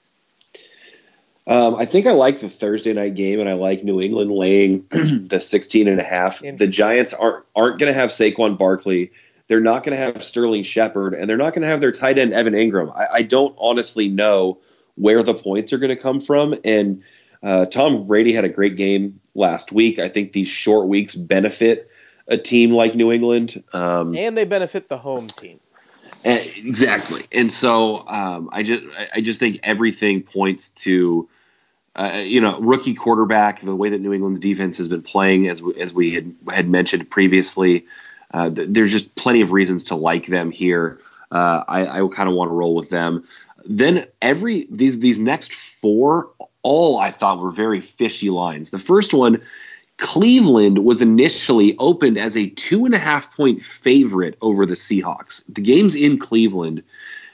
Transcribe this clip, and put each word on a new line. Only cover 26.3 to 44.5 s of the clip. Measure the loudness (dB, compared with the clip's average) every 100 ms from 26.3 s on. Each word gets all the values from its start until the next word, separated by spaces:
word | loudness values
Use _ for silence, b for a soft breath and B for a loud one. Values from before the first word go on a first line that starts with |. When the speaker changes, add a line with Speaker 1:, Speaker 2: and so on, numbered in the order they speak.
| -2 -4 -12
Speaker 1:
exactly. | -6 0 0 0 -4 -6 -4
And | -2 -2
so, | 0 2 2 2 -2 -8
um, | -8 -6 -8 -8
I | -6
ju-, | -4 -6 -8 -14
I, | -8 -6
I |
just | -4 -2
think | -4 -2
everything | -4 0 -2 0 -2 -2
points | -4 -4 -2 -4 -10
to, | -8 0 2 2 0 -6 _ _ _ _ _ _ -8
uh, | -6 -6
you | -2 2
know, | 2 0
rookie | 0 0 0
quarterback, | -4 0 2 2 2 2 0
the | -6 -4
way | -2
that | -2
New | -4
England's | -4 -4 -2
defense | -2 -2 -4 -6
has | -6
been | -6
playing, | -4 0 4 4 2
as | -2
we, | -8 -8
as | -4
we | -2 -2
had, | -2 -8 -14 -6
had | -4 0
mentioned | 0 0 -4 -4
previously, | 0 4 4 0 0 2 0 B B B B _
uh, | -6 -4
th-, | -4 -2
there's | 0 2
just | 0 -6 -6
plenty | 2 2
of | 4
reasons | 2 2 -2 -6
to | -4
like | -2 -2 -2
them | -4 -4
here. | -2 0 0 -2 -8 b b -6
Uh, | -2 0 0 -2
I, | -4 -2
I | -2 -4 -2
kinda | -2
wanna | -2 -2
roll | -2 0 -2
with | -2
them. | -4 -2 -4 B B B _ -6
Then | 0 2 0 -4 _
every, | -2 -2 -2